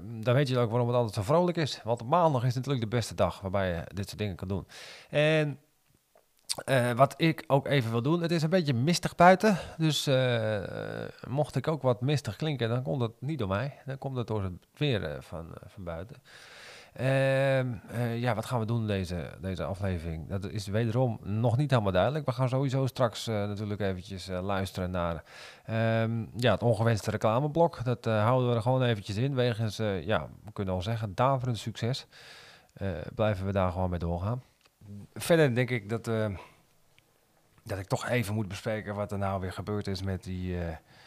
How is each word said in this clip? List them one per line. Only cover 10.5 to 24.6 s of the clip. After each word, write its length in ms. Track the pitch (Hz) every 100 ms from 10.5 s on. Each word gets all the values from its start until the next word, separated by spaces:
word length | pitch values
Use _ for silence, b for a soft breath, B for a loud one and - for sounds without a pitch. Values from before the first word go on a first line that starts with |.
| 104 90 53 53 55 57 - -
mocht 280 | 127 147 135
ik 120 | 123
ook 140 | 156
wat 200 | 131 120
mistig 340 | 131 147 - 98
klinken, 340 | 156 139 117
dan 140 | 120
komt 160 | 139 139
dat 120 | 117 -
niet 200 | 127 156
door 80 | 98
mij. 260 | 98 139 - -
Dan 120 | 135
komt 180 | 139 127
dat 120 | 113
door 160 | 107
het 100 | 95 87 -
weer, 300 | - 151 110
eh, 180 | 85 69
van, 240 | - 82 82
eh, 240 | 85 -
van 140 | -
buiten. 320 | 87 82 98 - B B B B B B B
Ehm, 800 | - 127 135 135 135 135 135 127 120 -
eh, 300 | 117 120 117
ja, 140 | 123 107
wat 100 | -
gaan 140 | 123
we 60 | 110
doen 220 | 117 107
deze, 420 | 101 87 87 69 -
deze 220 | 95 87
aflevering? 640 | 78 92 98 90 82 82 73
Dat 200 | 98 95
is 180 | 104 101
wederom 520 | 101 117 113 131 110
nog 340 | - 107 120 113
niet 120 | 147
helemaal 220 | 127 101
duidelijk. 340 | 90 101 156 135
We 60 |
gaan 180 | 120 131
sowieso 360 | 131 139 135 135
straks, 420 | - 120 101 -
eh, 80 | 107
natuurlijk 460 | 104 101 107 104
eventjes, 460 | 101 92 87 95 98
eh, 140 | 90
luisteren 500 | 95 98